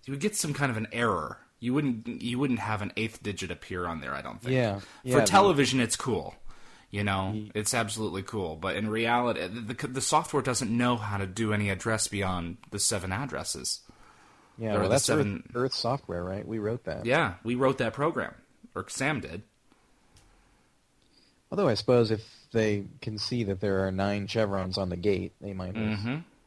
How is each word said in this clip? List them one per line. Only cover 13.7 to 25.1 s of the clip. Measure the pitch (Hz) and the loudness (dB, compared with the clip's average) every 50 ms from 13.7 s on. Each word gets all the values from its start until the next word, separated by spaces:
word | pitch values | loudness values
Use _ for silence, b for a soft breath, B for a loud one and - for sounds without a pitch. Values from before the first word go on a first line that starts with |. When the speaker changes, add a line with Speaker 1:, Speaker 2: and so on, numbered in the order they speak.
| - - - B B B B B B B B B B B B B B | -6 -6 -8 B B B B B B B B B B B B B B
Speaker 2:
Yeah, | - 113 110 | -6 -2 0
Speaker 1:
There | 104 | 2
Speaker 2:
well, | 104 | 2
Speaker 1:
are | 104 | 4
the | 95 117 | 4 4
Speaker 2:
that's | 139 - | 4 4
Speaker 1:
seven | - 117 - 139 107 101 - - - | 4 4 4 2 2 0 -4 -8 -8
Speaker 2:
Earth, | - | -4
Earth | 120 127 139 - | -2 -2 0 -2
software, | - - 117 127 139 - - 90 87 87 | -2 0 0 -2 -2 -2 -6 -6 -4 -4
right? | 90 95 104 - | -4 -6 -6 -6
We | - 113 | -6 -6
wrote | 110 101 107 117 123 _ | -4 -2 -2 -4 -4 _
that. | - 78 - - | -6 -6 -4 0
Speaker 1:
Yeah, | 117 127 156 160 110 87 - - | 2 2 2 2 0 -2 -6 -4
we | 110 123 | -4 0
wrote | 123 135 131 135 | 2 4 2 4
that | - 123 113 - | 2 -2 -2 0
program. | - 143 165 165 - 90 - - - - _ _ _ - - _ | 0 0 0 0 0 -4 -4 -8 -16 -20 _ _ _ -20 -12 _
Or | 92 95 - | -10 -10 -8
Sam | - - 131 143 156 120 | -4 -2 0 0 0 -2
did. | - - 82 95 - _ _ _ _ _ _ _ _ _ _ _ _ b b b b b b b b b b b b b b _ _ _ _ _ b b b b b b b b b _ | -4 -6 -10 -10 -12 _ _ _ _ _ _ _ _ _ _ _ _ b b b b b b b b b b b b b b _ _ _ _ _ b b b b b b b b b _
Speaker 2:
Although | - 180 202 | -2 2 4
I | 143 110 | 4 4
suppose | 95 - - 127 120 117 107 | 2 4 6 6 6 6 4
if | 110 104 - - - - - _ - | 2 -2 -4 -12 -20 -20 -20 _ 0
they | 113 110 107 104 101 98 - - - | 2 4 4 2 0 -2 -6 -12 -8
can | - 117 107 104 | -8 -6 -6 -4
see | - - 123 120 117 | -4 -2 0 0 0
that | 98 98 92 | 0 0 0
there | 107 101 98 95 95 | 0 2 2 2 2
are | 95 | 0
nine | 95 95 98 101 101 104 101 | 0 0 0 0 0 -2 -4
chevrons | 95 - 113 110 101 98 98 92 92 92 101 | -2 0 0 2 2 2 -2 -2 -2 -2 -2
on | 98 92 | -2 -2
the | 87 | -2
gate, | 87 87 104 | 0 2 2